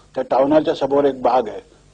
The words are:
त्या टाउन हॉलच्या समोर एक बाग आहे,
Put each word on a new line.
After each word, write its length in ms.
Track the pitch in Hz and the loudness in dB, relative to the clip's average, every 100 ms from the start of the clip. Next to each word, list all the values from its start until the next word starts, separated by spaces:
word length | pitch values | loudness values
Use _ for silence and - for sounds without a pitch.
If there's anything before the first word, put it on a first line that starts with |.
| _ | _
त्या 100 | 131 131 | -10 -2
टाउन 220 | 123 139 | 0 2
हॉलच्या 220 | 156 151 | 2 0
समोर 300 | 151 139 139 | 0 0 2
एक 180 | 143 127 | 0 0
बाग 260 | 123 139 104 | 0 0 -2
आहे, 120 | 98 - _ _ | -8 -18 _ _